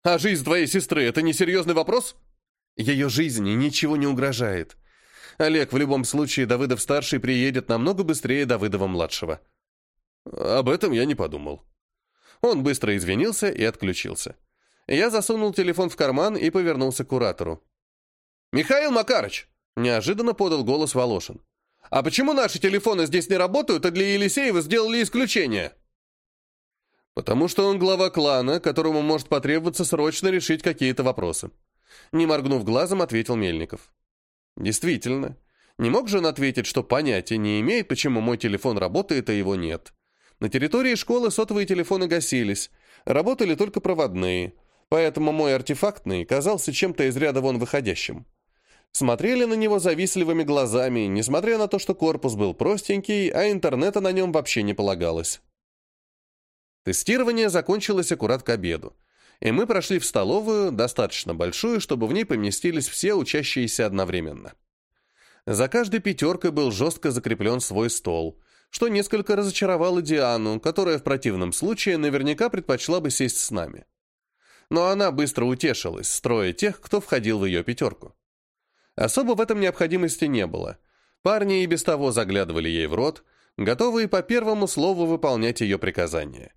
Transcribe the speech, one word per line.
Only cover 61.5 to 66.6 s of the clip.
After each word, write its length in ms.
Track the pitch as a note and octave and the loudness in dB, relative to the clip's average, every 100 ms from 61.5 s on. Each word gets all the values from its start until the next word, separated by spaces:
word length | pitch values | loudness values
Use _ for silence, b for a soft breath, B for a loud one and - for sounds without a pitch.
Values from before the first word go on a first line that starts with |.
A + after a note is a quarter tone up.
| F2 A3+ A3+ | -2 -2 -2
чтобы 260 | - C3 A2+ | -2 -2 0
в 60 | |
ней 100 | E3+ | -2
поместились 640 | A3+ A#2+ G#2 G2 - D#3+ C3 | -2 -2 -2 -2 -2 -2 -4
все 280 | - F3+ G#3 | -2 0 0
учащиеся 720 | C3 D3+ C#3 - A#2 - A2 | 0 -2 -2 -2 -2 0 0
одновременно. 680 | F#2+ F#2 F2+ D#2+ D2 G1+ - _ _ _ b b b b b - | 0 -2 -2 -4 -8 -14 -20 _ _ _ b b b b b -4
За 220 | G#2+ B2+ | 0 2
каждой 320 | A#3 A3+ A3 | 2 0 0
пятеркой 520 | G3+ E3+ D3 F3+ F#3 | -2 0 0 0 0
был 200 | D3 | 2